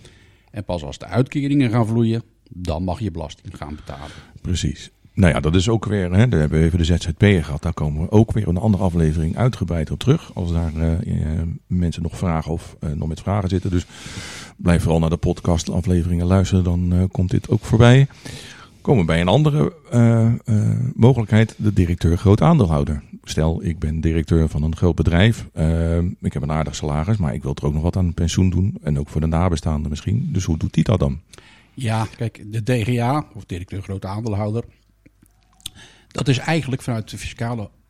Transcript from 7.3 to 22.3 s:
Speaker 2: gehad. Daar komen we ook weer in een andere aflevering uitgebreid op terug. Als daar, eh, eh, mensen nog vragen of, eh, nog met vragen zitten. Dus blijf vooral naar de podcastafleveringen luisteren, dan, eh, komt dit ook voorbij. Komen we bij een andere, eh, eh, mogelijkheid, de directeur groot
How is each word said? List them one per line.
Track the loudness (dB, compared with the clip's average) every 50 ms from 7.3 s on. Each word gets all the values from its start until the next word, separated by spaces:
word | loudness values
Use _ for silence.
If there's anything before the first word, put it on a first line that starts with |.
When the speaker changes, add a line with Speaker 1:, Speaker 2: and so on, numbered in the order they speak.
| 4 4 2
Speaker 2:
gehad. | -2 -6 -6
Daar | -4 -6 -4
komen | -4 -4 -4 -2 -4
we | -2 2
ook | 4 4 4 4
weer | 2 -2 -2 -2
in | -2
een | 0
andere | 2 2 2 2 0
aflevering | 0 2 2 2 2 2 0 -2 -2 -2 0
uitgebreid | 0 0 0 -2 -4 -4 -2 -2 -4 -4
op | -6 -2
terug. | 0 2 2 2 -2 -6 -8
Als | -6 -4 -2
daar, | -2 -2 -2 -2 -2
eh, | -2 0 0 0 -2 -2 -2 -4 -2 -2 -2 -2 -4
eh, | -4 -4 -6 -8 -6 -4
mensen | -2 0 0 0 -2 -4
nog | -6 -8 -6 -4
vragen | -2 -2 -2 -2 -2 -4
of, | -6 -6 -8 -12 -14 -10
eh, | -8 -6
nog | -6 -4 -4 -4
met | -6 -6
vragen | -4 -4 -2 -2 -2 0
zitten. | -2 -2 -2 0
Dus | -2 -2 -2 -4 -10 -20 -18 -14 -14 -14 -14 -14 -16 -18 -18 -20 -14 -4
blijf | 0 2 2 4
vooral | 4 2 2 2
naar | 2 2
de | 0 0
podcastafleveringen | 0 -2 -2 -2 0 0 0 0 -2 -2 -4 -2 0 0 0 0 2 0 0 0 2
luisteren, | 2 4 2 4 4 2 2 2
dan, | 2 0 0 0 2 2
eh, | 2 2 0
komt | 0 -2 0 0
dit | 0 -2 0 0
ook | -2 -2 0
voorbij. | 2 4 6 8 8 8 6 6 2 0 -8 -16 -16 -16 -16 -16 -18 -20 -20 -20 -20 -20 -8
Komen | -2 2 2 2
we | 4 2
bij | 2 2
een | 2 4
andere, | 4 4 4 2 2 2 0 0 -2 -6 -10 -2
eh, | 2 4 4 4 4 4 4 2 2 0 -2
eh, | 0 0 2 2 2 0 0 -2 -4 0
mogelijkheid, | 4 4 4 6 4 2 2 4 4 4 2 0 -2
de | -2 2 2
directeur | 4 2 2 2 0 2 2 2 4
groot | 6 6